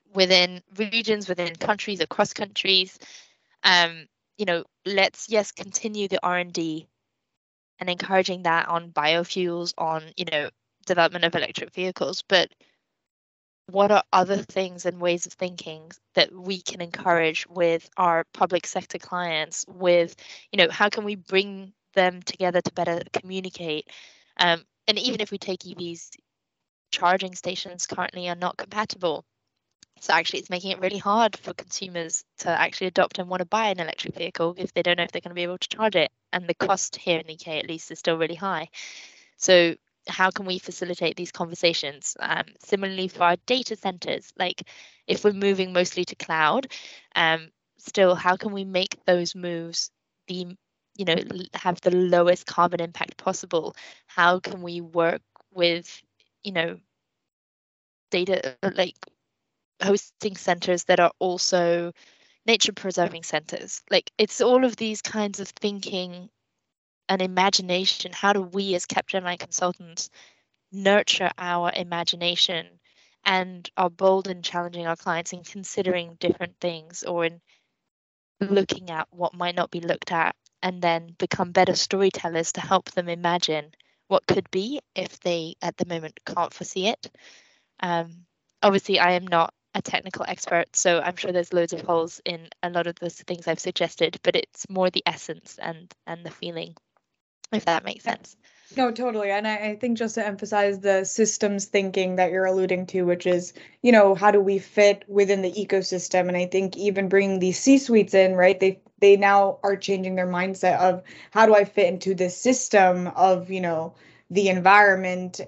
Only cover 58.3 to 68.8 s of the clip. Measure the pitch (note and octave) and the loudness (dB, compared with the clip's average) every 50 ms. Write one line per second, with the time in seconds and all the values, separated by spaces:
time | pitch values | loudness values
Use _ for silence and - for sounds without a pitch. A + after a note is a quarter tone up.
58.3 | F#3+ - - C3 B2+ _ - G3 - - F3+ D3 - _ - - _ _ _ _ | -2 -2 -2 -6 -8 _ -6 -4 -2 -2 -2 -2 -4 _ -20 -20 _ _ _ _
59.3 | _ _ _ _ _ _ _ _ _ _ F#3 G3 G3+ G3+ - - _ _ - G#3+ | _ _ _ _ _ _ _ _ _ _ 0 0 0 0 0 -8 _ _ -10 -8
60.3 | F#3+ - - F#3+ F3 F3 - F#3+ F3+ F3 - - F#3 F3+ F3 E3 - _ F#3 F#3 | -8 -4 -2 -2 -2 0 0 -2 -2 0 2 2 4 4 4 4 2 _ -2 -2
61.3 | F3+ F3+ - - F#3+ F3+ F3 E3+ E3+ E3+ E3+ F3 - _ _ _ _ _ _ _ | -2 -2 0 0 2 2 2 2 0 0 -2 -6 -10 _ _ _ _ _ _ _
62.3 | _ _ _ A3 A#3 G3 - - G3 - - F#3+ F3 F#3 F3 E3+ E3+ E3 E3 - | _ _ _ 2 4 4 4 0 0 -6 -8 -4 0 0 0 0 -2 -8 -8 -4
63.3 | - D3+ D#3 - - - - - - - - _ G#3 F3+ - - - - G#3+ - | -4 -4 -4 -6 -12 -12 -12 -12 -14 -16 -6 _ 0 0 0 0 0 0 0 0
64.3 | - - F#3+ A#3+ B3+ B3+ C4 B3 G#3+ - A3+ A3 G#3+ - - - - G#3+ G#3 G3+ | 2 2 4 6 6 6 4 2 0 -2 -4 -4 -4 -6 -8 -6 -4 -4 -4 -4
65.3 | G3 G3+ G3 - - - - G#3 G3+ G3 F#3 - G#3 F#3 F3+ F3+ F3 F3+ F3+ - | -4 -8 -12 -12 -10 -6 -6 -6 -6 -6 -10 -8 -6 -6 -6 -8 -12 -16 -18 -20
66.3 | _ _ _ _ _ _ _ _ _ _ _ _ _ _ _ - F#3+ F#3 F#3 F#3 | _ _ _ _ _ _ _ _ _ _ _ _ _ _ _ -2 0 0 0 0
67.3 | F#3 F3+ F#3 G3+ - - F#3 F3+ F3+ F#3 F#3+ - - - - F3+ - - - G3+ | 2 2 2 2 2 0 0 -2 -2 0 0 -2 -4 -4 -8 -12 -8 0 2 2
68.3 | G3+ G3 F#3+ F3 F3 G3 G3 G3 F#3 F3 | 2 2 0 -4 -6 -6 -2 -2 -2 -4